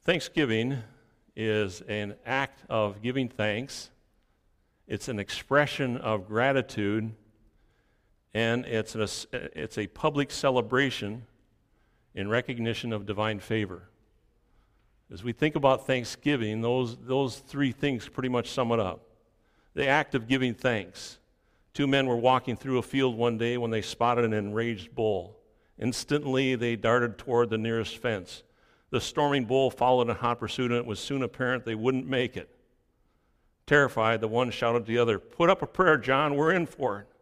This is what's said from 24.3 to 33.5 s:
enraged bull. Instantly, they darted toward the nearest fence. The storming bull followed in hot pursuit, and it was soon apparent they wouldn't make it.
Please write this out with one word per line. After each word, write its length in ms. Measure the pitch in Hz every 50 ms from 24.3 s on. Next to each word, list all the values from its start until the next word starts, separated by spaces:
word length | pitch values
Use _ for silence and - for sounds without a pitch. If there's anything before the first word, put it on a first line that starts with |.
| 110
enraged 600 | 107 101 104 104 110 117 117 117 101 92 - -
bull. 440 | - 113 110 104 95 87 95 104 - _ _ _ _ _ _ _ -
Instantly, 760 | - 127 120 - - - 143 147 147 143 131 131 135 131 131
they 200 | 120 117 120 117
darted 420 | 110 - 117 117 123 120 120 101 -
toward 320 | - - 123 117 120 113
the 80 | 113 110
nearest 420 | 110 117 113 113 110 - - -
fence. 440 | - 123 110 98 87 - - - - _ _ _ _ _ _ _ _ _
The 100 | - 123
storming 460 | - - - - 147 143 143 143 127
bull 260 | 104 127 135 135 131
followed 380 | - - 120 123 127 127 123 117
in 60 | 113 -
hot 240 | 123 120 120 117
pursuit, 300 | - 107 - - 131 120
and 60 | 120 120
it 80 | 120
was 140 | - 104 -
soon 240 | - - 143 139 131
apparent 400 | 123 - - 131 123 127 123 -
they 100 | 117 113
wouldn't 320 | 107 110 127 131 131 -
make 300 | - 135 127 127 117 -
it. 140 | - 80 - _ _ _ _ _ _ _ _ _ _ _ _ _ _ _ _ _ _ _ _